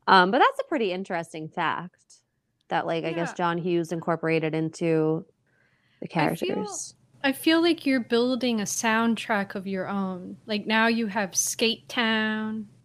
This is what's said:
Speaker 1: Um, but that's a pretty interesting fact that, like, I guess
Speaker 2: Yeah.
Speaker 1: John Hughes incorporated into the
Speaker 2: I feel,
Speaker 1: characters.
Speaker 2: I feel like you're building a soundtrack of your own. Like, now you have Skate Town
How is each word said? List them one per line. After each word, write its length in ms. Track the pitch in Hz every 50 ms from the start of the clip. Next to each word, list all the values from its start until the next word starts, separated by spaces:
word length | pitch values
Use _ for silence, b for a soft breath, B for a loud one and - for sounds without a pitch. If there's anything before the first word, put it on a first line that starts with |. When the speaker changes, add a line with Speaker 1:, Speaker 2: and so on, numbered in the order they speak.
| _
Speaker 1:
Um, 240 | 196 196 190 180 190
but 60 | 220 294
that's 200 | 427 539 554 -
a 20 | 523 -
pretty 240 | 330 262 226 185 180
interesting 560 | 185 190 - 185 165 165 - - 160 156 156
fact 720 | - 180 165 147 90 - 175 180 - _ _ _ - _ _ _ _ _ _ _ _ _ _ -
that, 160 | 175 165 -
like, 180 | 165 165 165 156
I 80 | 165
guess 200 | 165 170 170 165
Speaker 2:
Yeah. 40 | -
Speaker 1:
John 220 | - 180 170 170
Hughes 340 | 175 165 185 170 170 165 160
incorporated 640 | 175 165 - 175 165 160 - 160 160 160 160 156 156
into 680 | 160 160 160 160 - 175 165 160 160 156 156 160 170 - - _ _ _ _ _ _ _ _ _ _ _ _ _ _
the 60 | -
Speaker 2:
I 20 | - - 165 151 - 170
feel, 180 | - 359 370 -
Speaker 1:
characters. 380 | - 427 415 370 - - - - _ _ _ _ _ -
Speaker 2:
I 80 | 269
feel 300 | 262 - - 320 330 330 330
like 240 | 349 311 320 -
you're 120 | 277 262 254
building 600 | 214 - 233 233 247 254 262 233 254 247 233 214
a 40 | 202
soundtrack 880 | - - - - 226 220 226 233 233 220 - - - 226 202 196 196 -
of 100 | 202 180
your 220 | 196 190 185 165 -
own. 480 | 202 196 196 185 185 180 185 190 202 - -
Like, 220 | - 214 208 -
now 180 | - 220 226 226
you 220 | 233 233 233 226
have 280 | 202 190 226 202 185 -
Skate 540 | - - - - - 240 226 190 - - -
Town 800 | - 254 233 220 220 220 220 220 214 220 220 214 220 220 208 208 - -